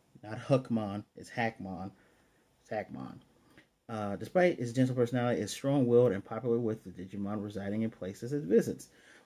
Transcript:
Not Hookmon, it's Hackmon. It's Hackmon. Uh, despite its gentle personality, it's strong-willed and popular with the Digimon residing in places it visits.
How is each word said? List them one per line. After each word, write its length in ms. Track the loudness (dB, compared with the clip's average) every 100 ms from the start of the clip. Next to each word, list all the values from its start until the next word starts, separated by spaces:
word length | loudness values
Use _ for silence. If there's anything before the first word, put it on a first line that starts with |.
| _ -18
Not 160 | -12 -8
Hookmon, 640 | 2 2 2 -2 -2 -6 -10 -16
it's 140 | -8
Hackmon. 600 | -2 -2 -2 -8 -8 -10 -12 _ _ _ _ _ _
It's 100 | -8
Hackmon. 480 | -6 -6 -8 -12 -14 -20 _ _ -20 -20 _ -10
Uh, 280 | -6 -4 -6
despite 420 | -2 2 2 2
its 140 | -2
gentle 220 | 2 2
personality, 460 | 4 2 2 2 0
it's 140 | -2
strong-willed 580 | -4 0 2 6 8 8
and 100 | 4
popular 360 | -4 -4 0 0
with 260 | 0 -4
the 60 | -8
Digimon 520 | -12 -10 -6 -4 -4
residing 380 | -6 -6 -4 -2
in 80 | -2
places 460 | -4 -10 -8 -6
it 80 | -4
visits. 480 | 2 4 4 -2 -10 _ -20 -20